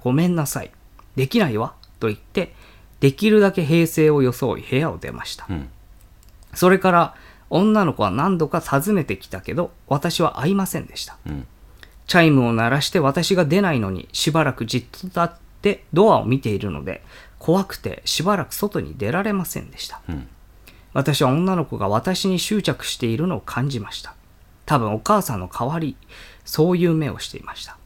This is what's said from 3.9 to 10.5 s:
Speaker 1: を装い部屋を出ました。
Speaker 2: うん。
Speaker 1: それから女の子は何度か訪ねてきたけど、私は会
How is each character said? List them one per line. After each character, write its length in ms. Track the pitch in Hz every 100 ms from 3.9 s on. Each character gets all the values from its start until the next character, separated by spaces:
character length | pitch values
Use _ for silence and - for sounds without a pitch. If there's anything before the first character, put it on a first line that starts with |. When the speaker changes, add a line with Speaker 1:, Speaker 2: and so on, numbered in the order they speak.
| - 156
Speaker 1:
を 100 | 147
装 360 | 127 - 123 -
い 40 |
部 160 | - 131
屋 140 | 156
を 60 | 87
出 120 | 65
ま 140 | 58 -
し 100 | -
た。 120 | -
Speaker 2:
う 40 |
ん。 160 | 82 65 - - - - - - - -
Speaker 1:
そ 160 | - 180
れ 80 | 185
か 140 | 185
ら 240 | 175 160 - - - -
女 360 | 156 214 214 170
の 80 |
子 100 | -
は 80 | 104
何 260 | 101 180 180
度 100 | 147
か 100 | 170
訪 340 | - 139 196
ね 100 | 196
て 140 | 135 101
き 100 | -
た 140 | 95
け 120 | -
ど、 180 | 143 - - -
私 340 | 139 175 -
は 180 | 160 -
会 100 | 180